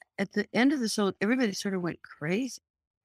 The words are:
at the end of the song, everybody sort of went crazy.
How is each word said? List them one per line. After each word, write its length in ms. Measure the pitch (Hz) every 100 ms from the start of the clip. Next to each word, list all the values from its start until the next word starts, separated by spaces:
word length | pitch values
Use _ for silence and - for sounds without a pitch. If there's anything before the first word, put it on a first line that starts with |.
| _ -
at 140 | 196
the 140 | 214 -
end 180 | 208 269
of 80 | 294
the 80 | 220
song, 240 | - 196 -
everybody 320 | 202 254 220
sort 220 | 196 202
of 80 | 185
went 180 | 170 -
crazy. 600 | - - 151 196 269 - _ _ _ _